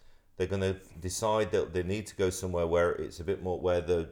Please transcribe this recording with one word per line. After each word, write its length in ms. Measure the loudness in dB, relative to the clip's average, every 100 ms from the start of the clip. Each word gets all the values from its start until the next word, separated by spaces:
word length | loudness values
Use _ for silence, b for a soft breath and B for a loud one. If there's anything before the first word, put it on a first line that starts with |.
| b b b -4
They're 80 | -2
gonna 300 | 0 0 -2 -8 -10
decide 500 | -8 -2 0 2 2
that 200 | 0 0
they 80 | -2
need 240 | -2 -4 -4
to 80 | 0
go 140 | 0
somewhere 360 | 0 -2 0 2
where 260 | 4 4
it's 280 | 2 -6 -6
a 40 |
bit 180 | -4 -2
more, 180 | -2 0
where 200 | 2 2
the, 280 | 2 0 0